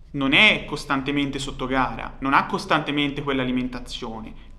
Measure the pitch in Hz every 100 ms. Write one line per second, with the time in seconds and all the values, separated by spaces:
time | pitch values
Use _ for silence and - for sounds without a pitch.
0 | - 143 135 160 214 156 - 147 - 139
1 | 131 143 139 135 135 131 127 135 123 117
2 | - - 135 151 190 190 - 156 147 147
3 | 143 139 135 131 127 127 123 123 - -
4 | 120 110 110 - -